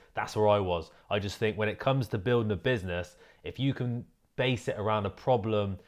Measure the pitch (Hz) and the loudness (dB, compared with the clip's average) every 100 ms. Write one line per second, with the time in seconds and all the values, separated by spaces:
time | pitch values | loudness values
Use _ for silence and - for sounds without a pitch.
0 | - - 107 110 104 104 92 85 - - | -10 -6 -2 2 4 4 2 -2 -4 -12
1 | - 104 98 - 107 101 107 101 135 135 | -4 -2 -2 -2 -2 0 -2 0 0 0
2 | 120 110 120 120 107 95 127 120 92 87 | 0 -2 2 2 2 0 0 -2 -2 -4
3 | 90 - - _ - - 139 135 123 120 | -6 -12 -20 _ -10 -2 -2 0 -4 -6
4 | - _ _ - 123 110 - 107 104 107 | -8 _ _ -2 0 0 -2 -4 0 0
5 | 98 - - 123 110 107 101 92 | -2 -4 0 2 2 0 0 -4